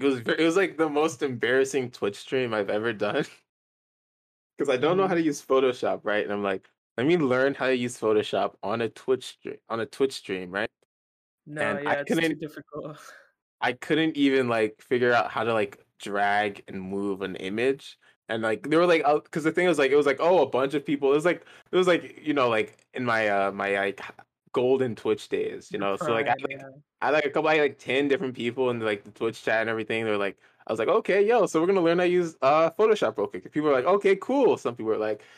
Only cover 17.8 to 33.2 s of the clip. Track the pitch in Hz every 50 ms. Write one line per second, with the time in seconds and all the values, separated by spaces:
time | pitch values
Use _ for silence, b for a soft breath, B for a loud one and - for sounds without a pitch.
17.8 | - - - _ b b b b _ - 113 113 110 110 110 107 - 139 151 165
18.8 | 175 175 170 165 139 143 151 151 - _ - 170 147 160 156 - 180 180 165 143
19.8 | 143 131 135 147 143 139 131 131 147 170 185 175 139 113 - 123 135 143 147 147
20.8 | 147 - 151 143 139 135 139 151 156 175 165 - - B B B B B - 180
21.8 | 185 175 175 160 - - - - - 151 147 143 127 120 113 110 107 107 - _
22.8 | _ _ - - 127 120 113 110 110 104 101 98 98 98 98 101 98 98 98 98
23.8 | 98 98 98 - - - - - - _ _ _ _ _ - 135 123 127 135 131
24.8 | 131 123 107 - - 113 107 107 - - - - - - - - - - - 104
25.8 | 98 101 98 - 175 151 117 113 110 117 123 131 135 139 135 135 135 135 131 143
26.8 | - _ _ - - 123 143 156 147 143 143 165 151 156 156 156 147 139 - -
27.8 | - - 123 135 147 143 135 123 131 131 120 - 113 120 120 135 131 123 120 117
28.8 | 113 110 104 101 - 104 - - 117 113 107 - - - 110 110 113 110 113 110
29.8 | 110 - 113 113 113 110 107 101 101 98 - _ b b b b b b 110 110
30.8 | 110 - 175 220 - - 180 202 202 208 240 240 202 - - 160 165 180 196 190
31.8 | 170 165 170 175 180 175 175 180 175 165 160 - - 131 147 156 165 165 - -
32.8 | 214 214 214 208 - 113 107 -